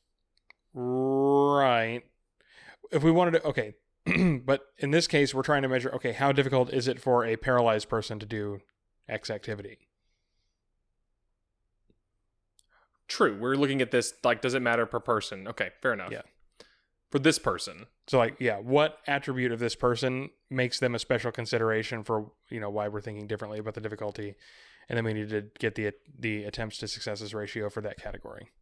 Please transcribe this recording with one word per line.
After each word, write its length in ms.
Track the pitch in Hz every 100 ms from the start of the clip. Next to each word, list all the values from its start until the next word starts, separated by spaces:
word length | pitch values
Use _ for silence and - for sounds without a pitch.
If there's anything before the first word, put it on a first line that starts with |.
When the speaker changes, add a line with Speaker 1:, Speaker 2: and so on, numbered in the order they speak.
| _ _ _ _ _ _ _
Speaker 1:
Right. 1300 | 131 123 127 131 135 139 139 143 143 135 120 113 120 - _ _ _ _ - - - -
If 100 | 156
we 80 | 156
wanted 220 | 165 180
to, 120 | 170
okay. 300 | 151 135 107 - _ _ 165
<clears throat> 380 | 175 180 135
But 280 | 127 135 - -
in 120 | 139
this 140 | 156 -
case, 280 | 151 139
we're 80 | 135
trying 200 | 131 143
to 60 | 135
measure, 220 | 127 127
okay, 180 | - 127
how 200 | 110 139
difficult 400 | 135 135 131 123
is 140 | 135 120
it 140 | 123
for 240 | 135 123
a 120 | 117 110
paralyzed 520 | 135 123 117 107 -
person 300 | 110 - 107
to 60 | 107
do 340 | 110 104 101 - _ _ _ -
X 200 | 110 -
activity? 580 | 107 - 104 98 - _ _ _ _ _ _ _ _ _ _ _ _ _ _ _ _ _ _ _ _ _ _ _ _ _ _ _ _ _ _ _ _ -
Speaker 2:
True. 300 | - 175 101
We're 180 | 120 139
looking 240 | 143 135
at 100 | 123
this, 240 | 123 117 -
like, 180 | 123 117
does 120 | 127
it 60 | 131
matter 240 | 120 117 113
per 140 | 120
person? 480 | - 110 - 98 98
Okay, 220 | - 95 -
fair 120 | 131
enough. 180 | 107 90
Speaker 1:
Yeah. 100 | - - _ _ - - _ _ _ _
Speaker 2:
For 80 | 143
this 200 | 147 151
person. 480 | - 90 - 85 113 _ -
Speaker 1:
So, 120 | 131
like, 180 | 117 -
yeah, 200 | 123 101
what 400 | 117 143 156 - -
attribute 440 | 139 139 127 127
of 80 | 117
this 140 | 117
person 540 | - 123 117 131 127 139 _ _
makes 280 | 131 123 -
them 160 | 127
a 40 | 117
special 340 | - 123 120
consideration 720 | 117 113 120 110 110 110 113
for, 280 | 107 110 107 - _
you 100 | 117
know, 80 | 104
why 200 | 104 104
we're 120 | 104
thinking 260 | 107 107 104
differently 320 | 107 104 107
about 160 | 107
the 60 | 107
difficulty? 540 | 107 107 104 - 104 98 - - - - -
And 60 | 120
then 80 | 113
we 80 |
need 160 | 107 104
to 160 | 107 107 -
get 160 | 113
the, 180 | 104 104 - - 135
the 260 | 113 107
attempts 320 | 104 - 110 -
to 100 | 107
successes 440 | - - 104 107
ratio 360 | 110 101 117 104
for 100 | 110
that 180 | 104 -
category. 500 | 104 - - - - _